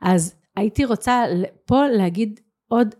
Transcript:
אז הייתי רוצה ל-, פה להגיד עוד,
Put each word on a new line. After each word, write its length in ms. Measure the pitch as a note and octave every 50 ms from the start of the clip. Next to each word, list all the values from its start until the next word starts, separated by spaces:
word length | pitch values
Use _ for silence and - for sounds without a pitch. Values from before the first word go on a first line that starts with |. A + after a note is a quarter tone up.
אז 340 | - F#3 F#3 F3 D#3+ F3 - _ _ _ _
הייתי 280 | G3 G#3 A3+ - - C#4+
רוצה 420 | A#3+ A3+ G3+ - B3 B3 B3 A#3+
ל-, 180 | - F3 F3 F#3 - - _ _
פה 220 | - B3 C4+ C#4+ C#4+
להגיד 520 | A#3+ G#3 F#3+ F3 E3+ F#3+ A3+ G#3+ G#3 - _ _ _ _ _ -
עוד, 260 | A#3 A#3 A#3+ G#3+ - -